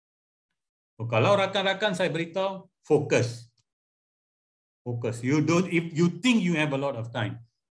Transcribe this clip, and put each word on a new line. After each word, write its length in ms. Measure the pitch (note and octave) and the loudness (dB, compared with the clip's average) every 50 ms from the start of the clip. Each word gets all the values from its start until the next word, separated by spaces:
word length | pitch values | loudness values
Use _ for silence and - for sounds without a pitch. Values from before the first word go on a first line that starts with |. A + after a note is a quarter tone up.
| _ _ _ _ _ _ _ _ _ _ _ _ _ _ _ _ _ _ _ | _ _ _ _ _ _ _ _ _ _ _ _ _ _ _ _ _ _ _
So, 120 | - A#2 A#2 | -10 -6 0
kalau 240 | A#2 A2 C#3+ F#3+ G3+ G3+ | 2 4 4 4 4 4
rakan-rakan 580 | F#3+ F#3 G3 G3+ F#3+ G3 F#3+ F#3 G#3+ G#3 F3+ | 2 0 0 0 0 0 0 0 0 -2 0
saya 160 | F3 F#3 E3+ - | 0 0 0 -2
beritahu, 560 | E3+ E3+ E3+ - F#3+ F#3+ G3 G3 F#3 - _ _ _ _ | -2 -4 -4 -4 -4 -4 -4 -4 -8 -14 _ _ _ _
fokus. 640 | - D3+ B2 - - D#3+ A#2+ A2+ - - - - - _ _ _ _ _ _ _ _ _ _ _ _ _ _ _ _ _ _ _ _ _ _ _ _ _ _ - | 2 2 2 2 2 2 2 2 0 -4 -10 -16 -20 _ _ _ _ _ _ _ _ _ _ _ _ _ _ _ _ _ _ _ _ _ _ _ _ _ _ -10
Fokus. 400 | B2 A#2+ A#2 A#2+ A2+ - - A#2+ | -8 -6 -4 -4 -6 -6 -4 -2
You 160 | B2+ D3 D#3 | 0 2 2
don't, 320 | - D#3+ E3+ F3 F#3 F3+ | 2 2 2 2 0 0
if 240 | F3 E3 E3 - - | -2 -2 -2 -2 0
you 240 | D3 F3 F3 F3 - | 2 2 2 2 2
think 240 | - B3+ A#3 A3 F3+ | 2 2 4 4 2
you 160 | F3 E3+ D3+ | 2 0 0
have 160 | D3+ C#3 C3+ | 0 0 -2
a 40 | C3+ | -2
lot 200 | C#3 C#3 B2 A2+ | -2 -4 -4 -6
of 140 | A2+ - - | -8 -6 -4
time, 240 | B2 G#2 F#2+ - - - _ _ _ _ _ _ | -4 -4 -4 -6 -10 -16 _ _ _ _ _ _